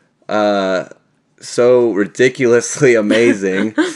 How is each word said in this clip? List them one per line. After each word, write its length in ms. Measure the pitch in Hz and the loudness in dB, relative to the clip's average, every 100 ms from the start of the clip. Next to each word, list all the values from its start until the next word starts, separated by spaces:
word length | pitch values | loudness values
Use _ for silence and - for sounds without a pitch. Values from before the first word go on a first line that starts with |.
| _ _ - | _ _ -8
uh, 560 | 104 104 101 95 92 65 - _ _ _ _ | -4 -2 -2 -2 -4 -6 -16 _ _ _ _
so 520 | - - 123 123 120 | -10 0 2 4 2
ridiculously 1040 | 95 98 - 127 127 123 117 113 - 139 113 | 0 -2 0 0 0 0 0 0 0 2 2
<laughs> 100 | 104 | 2
amazing. 680 | 107 120 107 98 95 107 107 349 | 2 2 0 -2 -4 -4 -4 -6